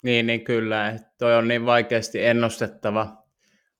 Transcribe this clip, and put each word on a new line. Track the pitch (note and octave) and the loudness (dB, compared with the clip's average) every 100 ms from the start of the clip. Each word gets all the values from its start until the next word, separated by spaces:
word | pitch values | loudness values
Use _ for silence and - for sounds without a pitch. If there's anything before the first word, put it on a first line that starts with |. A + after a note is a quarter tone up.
Niin, | B2+ A#2+ A#2 | 2 0 2
niin | A#2 | -2
kyllä, | A2+ A#2 A2 G#2+ G#2 | -2 -2 -2 -2 -4
että | A2+ - _ | -6 -16 _
toi | A#2+ A#2 | 2 2
on | A#2 | 2
niin | A#2+ A#2+ | 0 2
vaikeasti | A#2+ A2+ A#2 G#2+ - A#2 | 2 2 -2 -4 -2 2
ennustettava | A#2 A#2 - A2 - G#2+ G#2+ G#2+ - _ _ _ _ _ | 2 0 -2 -8 -6 -4 -4 -6 -10 _ _ _ _ _